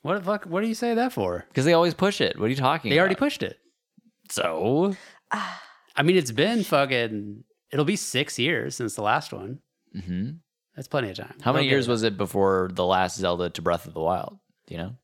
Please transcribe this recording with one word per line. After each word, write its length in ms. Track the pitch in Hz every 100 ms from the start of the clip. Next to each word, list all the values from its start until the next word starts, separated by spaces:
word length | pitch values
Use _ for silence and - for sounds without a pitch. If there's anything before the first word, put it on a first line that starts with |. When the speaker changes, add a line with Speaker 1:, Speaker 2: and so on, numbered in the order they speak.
Speaker 1:
What 120 | 139 202
the 60 |
fuck? 200 | 180 208 196
What 160 | 170
do 60 | 226
you 60 |
say 200 | 220 240
that 180 | 226 254
for? 320 | - 95 87 -
Speaker 2:
'Cause 100 | -
they 80 | 139
always 220 | 165 175
push 260 | 156 190 202
it. 180 | 110 -
What 80 | 107
are 40 |
you 60 | 135
talking 340 | 131 156 113
Speaker 1:
They 80 | 147
already 160 | 190
Speaker 2:
about? 120 | 190 285
Speaker 1:
pushed 160 | -
it. 160 | - - _ _ _ _ _ _ _
Speaker 2:
So? 640 | - 87 80 98 143 190 190 - - _
Speaker 1:
I 720 | 220 - - - - _ -
mean, 140 | 151 185
it's 140 | 135
been 320 | 110 175 233
fucking, 800 | 190 151 139 127 117 107 104 104 - _ _
it'll 120 | 139
be 120 | 147 202
six 420 | - 127 147 -
years 380 | 127 147 127 135
since 180 | 117
the 80 | -
last 300 | 107 131 147
one. 260 | 101 98 135 _ _ _ 95
Speaker 2:
Mm-hmm. 340 | 90 90 113 165 _ _ _ -
Speaker 1:
That's 100 | 135
plenty 220 | 147 110
of 60 | 92
time. 180 | - -
Speaker 2:
How 100 | 120
many 120 | 135
Speaker 1:
They'll 60 | 139
get 40 | 135
Speaker 2:
years 120 | 120
Speaker 1:
it. 20 |
Speaker 2:
was 120 | 117
it 120 | 113 98
before 540 | 101 101 98 95 92
the 120 | 90
last 320 | 90 92 92 -
Zelda 320 | 92 87 87
to 120 | -
Breath 240 | 85 85 -
of 80 |
the 60 | 80
Wild? 380 | 80 90 - 202 _ _ _
Do 60 |
you 60 | 85
know? 160 | 90 120